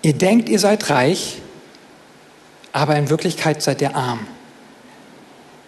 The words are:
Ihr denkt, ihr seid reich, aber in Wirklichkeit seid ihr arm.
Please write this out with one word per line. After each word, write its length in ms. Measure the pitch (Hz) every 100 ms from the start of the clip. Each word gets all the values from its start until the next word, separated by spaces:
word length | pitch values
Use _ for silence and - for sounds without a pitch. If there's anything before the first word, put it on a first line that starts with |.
Ihr 100 | 160
denkt, 360 | 139 180 233 226
ihr 120 | 214
seid 300 | 208 214 -
reich, 480 | 139 165 185 - - - - - - - - - - - - - - -
aber 220 | - 147 151
in 140 | 143
Wirklichkeit 500 | 156 185 156 160 151
seid 220 | - 131
ihr 140 | 139 147
arm. 240 | 127 117 104 - - - - - - - - - - - - -